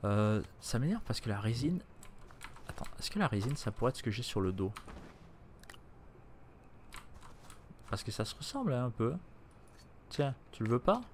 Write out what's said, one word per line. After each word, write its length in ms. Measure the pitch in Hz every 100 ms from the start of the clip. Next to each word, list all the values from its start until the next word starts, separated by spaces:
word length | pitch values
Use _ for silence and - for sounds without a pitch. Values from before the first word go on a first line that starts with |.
| 101
Euh, 360 | 101 107 107 - -
ça 200 | - 113
m'énerve 240 | 143 220 -
parce 140 | -
que 100 | 117
la 100 | 101
résine. 420 | 107 117 143 180 - - - - - - - - -
Attends, 160 | - - -
est-ce 120 | -
que 80 | 208
la 80 | 175
résine, 280 | 104 110 147
ça 140 | -
pourrait 180 | 101 120
être 80 | -
ce 60 |
que 80 | -
j'ai 120 | 107
sur 180 | 120 107
le 120 | 95
dos ? 180 | 95 98 107 - - - - - - - - - - - - - - - - - - - - - - - - - - - - - - -
Parce 140 | -
que 80 | -
ça 140 | - 110
se 100 | -
ressemble, 380 | - 277 240
hein, 120 | 127 123
un 40 |
peu. 240 | - 117 170 - - - - - - - - -
Tiens, 240 | - 143 127 -
tu 120 | -
le 60 | 110
veux 100 | 120
pas ? 220 | - 220 247